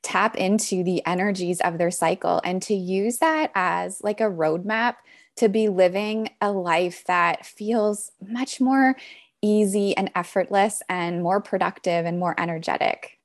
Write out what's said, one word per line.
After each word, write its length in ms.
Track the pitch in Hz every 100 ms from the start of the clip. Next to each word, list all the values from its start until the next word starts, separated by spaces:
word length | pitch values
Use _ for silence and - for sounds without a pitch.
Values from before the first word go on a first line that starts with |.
tap 320 | - 190 214
into 480 | - 190 214 - 185
the 240 | 180 175 165
energies 540 | 180 202 185 175 175
of 180 | 175 170
their 140 | 175
cycle 480 | - 165 190 - 175
and 180 | - 185
to 120 | -
use 440 | 202 180 190 214 240
that 340 | 320 320 311
as, 460 | 190 180 175 180 196
like, 180 | 208 208
a 40 |
roadmap 720 | 220 175 156 165 196 220 240 - _ - _ -
to 120 | 226
be 200 | 214 214
living 600 | 185 185 190 214 220 220 _
a 100 | 208
life 540 | 196 175 165 180 175 -
that 400 | 180 170 - -
feels 640 | - 208 233 208 208 - _
much 400 | 190 233 262 -
more 360 | 254 269 262 269 - - _ _
easy 540 | 208 214 208 202 202 -
and 140 | 190 180
effortless 680 | 175 196 175 196 208 - -
and 340 | 180 170 175
more 180 | 170 196
productive 640 | 302 196 180 - 185 170
and 140 | 170 175
more 160 | 175 -
energetic. 840 | 175 165 165 - - - - _